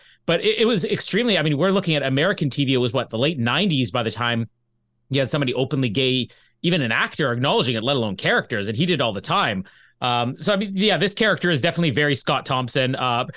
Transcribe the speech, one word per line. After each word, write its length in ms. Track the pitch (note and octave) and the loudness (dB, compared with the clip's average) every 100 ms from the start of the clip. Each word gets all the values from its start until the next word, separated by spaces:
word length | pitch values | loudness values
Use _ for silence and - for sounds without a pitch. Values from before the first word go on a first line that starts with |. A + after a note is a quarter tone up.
| - _ - | -20 _ -2
But 160 | E3+ | 0
it, 140 | G#3+ A3 | 2 2
it 40 | A3+ | 2
was 180 | G#3+ | 2
extremely, 540 | G#3+ F3+ - F#3+ A#3+ F3+ | 0 -2 -2 0 2 2
I 40 | |
mean, 140 | D#3 D3 | 2 2
we're 140 | F#3 | 2
looking 240 | G3 F3 | 2 2
at 80 | D3+ | 0
American 480 | C3+ C3+ F3 G3+ D3 | 2 2 2 0 -2
T 160 | C3 C3+ | 0 0
V. 80 | |
It 20 | B2+ | 2
was, 160 | B2 | 2
what, 160 | B2 B2 | 0 -2
the 80 | A2 | -2
late 220 | C#3+ D#3+ | 0 0
nineties 520 | A#2 C3+ G3+ C#3 A2+ | 0 0 2 0 0
by 120 | B2 | 0
the 80 | A2+ | -2
time 400 | A2 A#2+ A#2 A2+ _ _ _ _ _ - | -2 -2 -2 -4 _ _ _ _ _ -4
you 120 | C3+ | -2
had 100 | C3 | 0
somebody 240 | D#3 C3 | 0 0
openly 340 | B2 C3 C3+ B2+ | -2 -2 0 0
gay, 400 | G#2 C3 B2+ A#2+ - _ _ | 0 0 0 -4 -10 _ _
even 220 | E3+ F3 | -2 0
an 100 | A#2+ | 0
actor 400 | A#2+ A3 - C#3 | 0 -2 -2 -2
acknowledging 420 | A#2+ C#3 A#3 B2+ A2+ | 0 0 2 0 0
it, 60 | |
let 140 | A#2+ C#3 | 0 0
alone 180 | A2 F#2+ | -2 -2
characters. 520 | E3 A#3 - A2+ G2+ | 0 0 -2 -4 -4
And 80 | A2 | -2
he 80 | |
did 160 | F3 D#3+ | 0 0
all 140 | A#2+ | 0
the 80 | F#2+ | -2
time. 420 | - F#3+ D3+ F#2+ - - - _ | -2 0 0 -2 -6 -14 -20 _
Um, 340 | B2 A#2+ A#2+ D#3+ | -2 0 -2 -2
so, 160 | - | 0
I 40 | G3+ | 0
mean, 160 | G#3 | -2
yeah, 240 | F#3+ G3+ E3 | 0 0 2
this 160 | G3 | 0
character 340 | - A3 F3 F3 | 2 0 2 0
is 140 | D3+ | 0
definitely 300 | E3 E3 E3 | 0 0 0
very 220 | A#2+ D3 | 2 0
Scott 300 | C3+ - D3 | 0 0 -2
Thompson. 500 | - C3 B2+ C#3 B2+ | -2 -2 0 0 0
Uh, 300 | C3+ B2+ A#2+ C3 | 0 0 0 -2